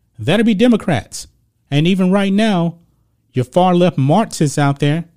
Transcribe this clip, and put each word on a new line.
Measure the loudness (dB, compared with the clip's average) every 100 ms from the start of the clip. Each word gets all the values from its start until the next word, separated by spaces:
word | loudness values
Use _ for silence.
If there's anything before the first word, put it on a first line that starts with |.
| _ _
That'd | -2 0 0
be |
Democrats. | 2 2 2 0 -4 -4 -18 -18 _ _ _ _
And | -2 0
even | 0 0
right | 0 0
now, | 0 0 0 -2 -6 _ _ _ _ _
your | -6 -2
far | 0 2
left | 2 2 0
Marxists | 0 0 0 -2 -4 0
out | -2 0
there | -2 -4 -6